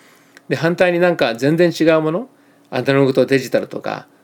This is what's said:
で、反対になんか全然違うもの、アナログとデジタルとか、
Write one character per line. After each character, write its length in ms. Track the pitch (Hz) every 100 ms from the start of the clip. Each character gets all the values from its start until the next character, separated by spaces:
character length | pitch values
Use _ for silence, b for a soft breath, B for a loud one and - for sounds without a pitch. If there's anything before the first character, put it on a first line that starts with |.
| b b b b -
で、 60 | 139
反 200 | 165 170
対 160 | 180
に 80 | 175
な 100 | 180
ん 80 | 165
か 180 | 135 113
全 200 | 139 165
然 140 | 175
違 120 | 160 160
う 100 | 160
も 100 | 156
の、 180 | 175 269 b b b b
ア 120 | 127
ナ 120 | 123
ロ 120 | 139 135
グ 80 |
と 120 | 135 127
デ 140 | 135
ジ 120 | 117
タ 80 | 110
ル 80 | 101
と 120 | 104
か、 280 | 107 104 - _